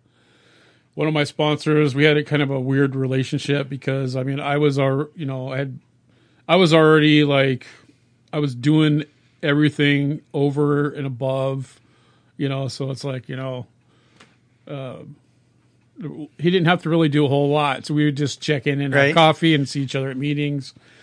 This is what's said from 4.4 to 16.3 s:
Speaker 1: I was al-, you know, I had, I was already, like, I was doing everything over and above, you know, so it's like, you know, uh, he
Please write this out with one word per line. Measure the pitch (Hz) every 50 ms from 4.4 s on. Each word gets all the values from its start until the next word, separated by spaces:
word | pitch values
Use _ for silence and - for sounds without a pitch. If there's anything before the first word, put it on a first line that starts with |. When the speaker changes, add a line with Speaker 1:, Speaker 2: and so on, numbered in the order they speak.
Speaker 1:
I | - 143 143 147
was | 151 147 135 139
al-, | 135 135 135 135 151 147 -
you | - 156
know, | 135 135 131 127 131 135
I | 131
had, | 139 135 127 - _ _ _ _ _ _ _ _ _ _ _ _ _
I | - 160
was | 185 190 160 160
already, | 160 156 156 156 156 151 151 151 151 151
like, | 143 139 139 135 135 131 120 - - - - _ _ _ _ _ _ _ _ _ _ -
I | 156
was | 147 143 123
doing | 120 120 147 156 156 156 151 147 151 - - _ _ _ _ _ _ -
everything | 151 143 147 151 147 147 - 147 143 143 143 143 143 151 147 - _ -
over | 147 139 143 139 147 147 143 147 143 147 147
and | - 143 139
above, | 135 127 117 135 131 131 135 135 135 135 135 131 - _ _ _ _ _ _ _ _ _ _ _ _ _
you | - 147 135
know, | 135 135 135 123
so | - - 139 135
it's | 135 123 -
like, | 143 131 127 - -
you | 135
know, | 131 131 131 127 127 113 - _ _ _ _ _ _ _ _ _ _ - _ _ _ _ _ _ _ -
uh, | - 151 139 135 127 117 - - - 147 _ _ _ _ _ _ _ _ _ _ _ _ _ _ _ _ 311
he | 202 143 - - 151 -